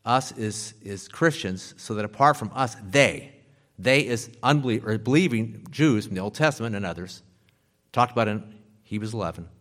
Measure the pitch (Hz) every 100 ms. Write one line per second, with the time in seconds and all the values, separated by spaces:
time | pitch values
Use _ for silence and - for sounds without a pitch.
0 | 113 127 135 - 107 101 - - 98 98
1 | - - 165 147 95 92 - - - 107
2 | 104 - 143 143 107 - 127 - 101 139
3 | 123 76 71 - _ _ _ - 95 135
4 | 117 117 - - 123 147 127 110 107 110
5 | 110 143 185 117 113 113 - - 156 107
6 | - 92 101 - 156 - 113 101 98 82
7 | 90 - _ _ _ _ _ _ _ -
8 | 123 120 107 104 - - _ _ _ 104
9 | 110 117 87 80 85 -